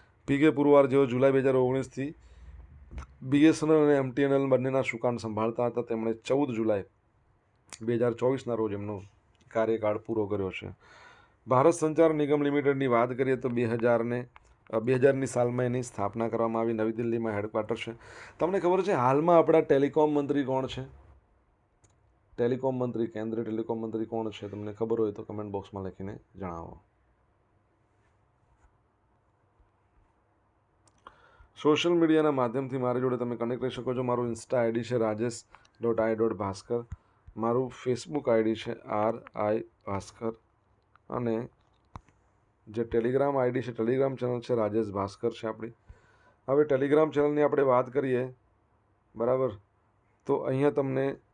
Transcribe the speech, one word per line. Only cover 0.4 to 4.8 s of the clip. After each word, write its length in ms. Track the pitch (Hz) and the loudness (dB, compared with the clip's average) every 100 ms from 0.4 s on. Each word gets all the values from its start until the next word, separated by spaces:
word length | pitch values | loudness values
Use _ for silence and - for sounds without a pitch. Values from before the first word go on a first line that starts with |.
| 156 | 4
પુરવાર, 360 | 147 147 143 139 | 4 6 8 6
જેઓ 200 | 135 135 | 4 2
જુલાઈ 260 | 123 135 | 4 4
બે 80 | 135 | 4
હજાર 160 | 135 131 | 4 2
ઓગણીસથી 580 | 127 131 131 - 139 - - - - - - - - - - - | 2 0 -4 -8 -8 -10 -20 -20 -20 -20 -20 -20 -18 -16 -16 -14
બી 240 | 131 143 156 | 0 6 6
એસ 180 | 151 | 6
એન 80 | 156 | 4
એલ 140 | 160 147 | 4 6
અને 80 | |
એમ 180 | 143 131 | 4 2
ટી 100 | 127 | 0
એન 100 | 139 | 0
એલ 160 | 139 139 | 2 2
બંનેના 340 | 131 131 131 | 0 2 -2